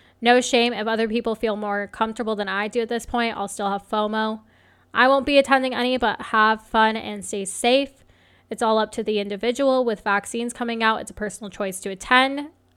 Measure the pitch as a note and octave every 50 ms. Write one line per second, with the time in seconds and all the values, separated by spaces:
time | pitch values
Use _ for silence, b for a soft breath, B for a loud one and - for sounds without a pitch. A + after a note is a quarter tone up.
0 | b b b b A3+ A#3+ B3 B3 B3 - C4 A#3 A#3+ A#3+ A#3 G3+ G#3+ A3+ A3+ A3
1 | A3+ G#3 A3 A#3+ - A3+ A3 - A#3 A3 G3+ G#3 G#3 G3+ G3+ G3+ G3+ - - -
2 | A3 A3+ A3 - A3+ A3 G#3+ G3+ G3+ F#3+ F#3+ G3+ G#3 G#3+ - A#3+ A3+ A3 A#3 A3+
3 | - - A#3+ A#3+ A#3 A#3 - - G3+ G3 - - G3+ G3 G3+ G3 - - A3 G#3+
4 | G#3+ G#3 A3 A3 A3 A3 A3 A3 - b b b b b b b b b b G#3+
5 | B3 C4+ C#4 C#4 B3+ D4 C#4+ C#4 C4+ - C4+ C4 C4 B3+ A3+ A#3 A#3+ B3+ B3+ B3+
6 | - G#3+ - - - - A3+ A3 G#3+ A3 A3 G#3+ - - - A3 A3 A3 A3 A3
7 | - G#3+ G#3+ G3+ F#3 - G#3+ G3+ F#3+ - - - - A#3+ B3+ C#4 C#4 C#4 _ _
8 | _ b b b b b b b b b A3 - A#3+ A3 A3 A3 G#3+ G#3+ - A#3
9 | G#3+ G#3+ G#3+ G3+ G3+ G3+ G3+ G3 A3+ A#3+ A#3+ C#4 C#4 C4+ C4 B3+ B3 A#3 G#3 -
10 | - G#3+ G3+ G3+ - - - A#3 A#3+ A#3+ A#3+ - A#3+ A#3 A#3 A3+ A3+ A3 A3 -
11 | - - - - G#3+ G3+ - - A3 G3 - - G3+ F#3+ F#3 - - G3 F#3+ F#3
12 | - - B3+ B3+ C4 C4+ C#4 C#4 D4 D#4 - _ _ _ -